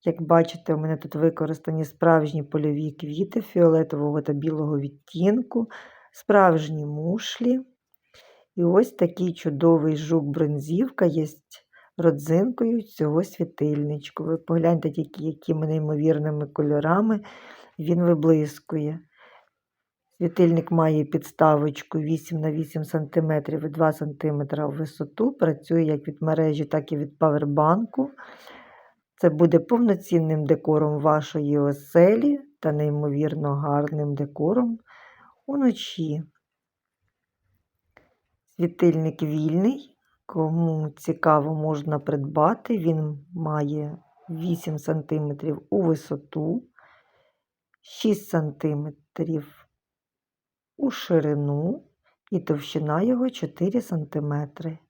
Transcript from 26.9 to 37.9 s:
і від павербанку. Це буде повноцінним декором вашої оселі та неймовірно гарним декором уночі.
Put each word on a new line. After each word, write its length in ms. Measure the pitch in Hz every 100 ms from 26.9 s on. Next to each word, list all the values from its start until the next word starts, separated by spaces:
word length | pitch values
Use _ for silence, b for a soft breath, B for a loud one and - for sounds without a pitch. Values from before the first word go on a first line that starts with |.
і 40 | 147
від 220 | 147 _
павербанку. 920 | 160 147 147 143 156 185 226 - 269 - B B B B B B B B _ _
Це 140 | 175
буде 280 | 151 170 165
повноцінним 880 | 165 240 233 190 - 170 160 156 147
декором 520 | 160 - 151 151 151
вашої 600 | 151 151 143 160 143 147
оселі 840 | 143 143 - 170 180 226 285 285 - _
та 120 | 160
неймовірно 840 | 147 151 147 147 143 151 151 147
гарним 600 | 143 147 143 147 151 147
декором 640 | 143 143 - 151 226 240 226 b b b b b b -
уночі. 800 | 285 262 - - - 156 151 156 _ _ _ _ _ _ _ _ _ _ _ _ _ _ _ _